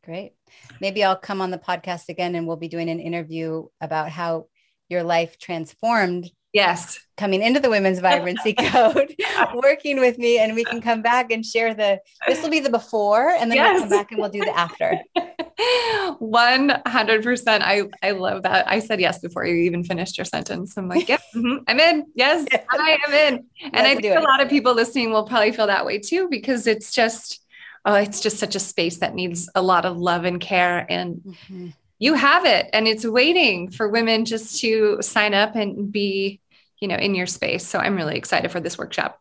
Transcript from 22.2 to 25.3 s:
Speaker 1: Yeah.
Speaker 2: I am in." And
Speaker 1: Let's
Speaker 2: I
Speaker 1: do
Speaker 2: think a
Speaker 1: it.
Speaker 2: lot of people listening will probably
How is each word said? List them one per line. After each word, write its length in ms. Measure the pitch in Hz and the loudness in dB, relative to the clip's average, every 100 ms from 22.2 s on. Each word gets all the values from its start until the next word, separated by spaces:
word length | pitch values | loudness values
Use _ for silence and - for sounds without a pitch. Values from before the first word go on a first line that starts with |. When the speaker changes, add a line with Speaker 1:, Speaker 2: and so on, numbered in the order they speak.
| 262 330 277 | 2 2 0
Speaker 1:
Yeah. 120 | 262 - | -4 -2
Speaker 2:
I 260 | 269 311 302 294 | 0 2 2 2
am 60 | |
in." 220 | 285 302 247 - - | 4 4 0 -10 -16
And 100 | 294 | -4
Speaker 1:
Let's 140 | 254 254 | 2 4
Speaker 2:
I 60 | 277 | 4
Speaker 1:
do 40 | |
Speaker 2:
think 140 | 208 196 | 2 4
a 60 | |
Speaker 1:
it. 20 | |
Speaker 2:
lot 160 | 311 269 | 4 4
of 60 | 269 | 4
people 260 | 285 247 | 2 2
listening 360 | 233 233 269 226 | 2 2 0 0
will 120 | 220 | 0
probably 280 | 214 | 0